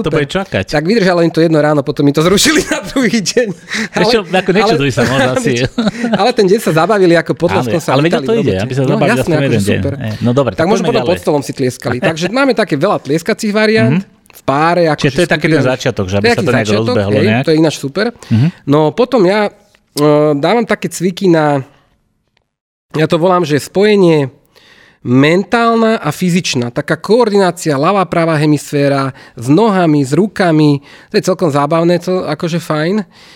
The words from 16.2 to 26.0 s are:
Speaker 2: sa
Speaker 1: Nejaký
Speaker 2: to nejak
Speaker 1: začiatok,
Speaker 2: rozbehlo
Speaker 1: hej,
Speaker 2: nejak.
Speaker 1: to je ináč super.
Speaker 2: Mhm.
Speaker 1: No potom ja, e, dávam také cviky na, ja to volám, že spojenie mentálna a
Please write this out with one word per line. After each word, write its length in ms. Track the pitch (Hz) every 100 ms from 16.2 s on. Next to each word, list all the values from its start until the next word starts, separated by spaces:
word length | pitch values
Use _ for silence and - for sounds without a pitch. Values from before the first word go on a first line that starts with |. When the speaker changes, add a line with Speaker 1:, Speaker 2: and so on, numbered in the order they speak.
Speaker 2:
sa 80 | 220
Speaker 1:
Nejaký 80 | 233
Speaker 2:
to 80 | 165
nejak 160 | 120 107
Speaker 1:
začiatok, 180 | 107
Speaker 2:
rozbehlo 260 | 113 104 98
Speaker 1:
hej, 100 | 104
Speaker 2:
nejak. 160 | - 117
Speaker 1:
to 80 | 135
je 80 | 156
ináč 180 | 160 -
super. 280 | 139 160 220 - -
Speaker 2:
Mhm. 200 | 113 147 -
Speaker 1:
No 140 | - 147 151
potom 340 | 147 247 -
ja, 160 | 175 208
e, 100 | 208 - _ _ _ - 147 147 151
dávam 300 | 147 156 226
také 220 | 226 208 170
cviky 380 | - 175 180 196
na, 360 | 165 151 143 127 _ _ _ _ _ _ _ _ _ _ _ _
ja 140 | 147 156
to 100 | 170
volám, 260 | 175 180
že 140 | 160 147
spojenie 720 | - - 208 208 175 156 135 - _ _ _ - - _
mentálna 960 | 123 127 143 180 190 240 233 226 220
a 140 | 226